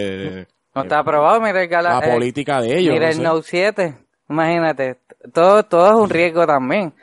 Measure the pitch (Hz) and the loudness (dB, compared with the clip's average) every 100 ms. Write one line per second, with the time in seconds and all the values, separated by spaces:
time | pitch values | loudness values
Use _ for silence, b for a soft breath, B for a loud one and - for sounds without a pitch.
0 | 101 95 95 92 92 _ _ - 110 151 | -6 -8 -10 -12 -16 _ _ -10 -4 -2
1 | 156 151 151 220 220 190 180 170 170 170 | 0 0 2 2 0 -4 -2 -2 0 0
2 | 156 156 123 123 139 139 113 151 180 143 | 0 -2 -2 -6 -4 -2 -2 0 0 0
3 | 160 160 165 160 156 175 196 214 175 127 | 0 0 -2 -2 -4 -2 -2 -2 -6 -8
4 | _ _ - 151 160 170 165 139 131 127 | _ _ -8 -4 -2 0 -2 -2 -6 -8
5 | _ _ - 165 175 208 208 170 180 220 | _ _ -8 2 4 4 2 4 4 4
6 | 208 165 175 165 165 143 127 185 180 - | 2 0 0 0 0 0 0 -2 -4 -10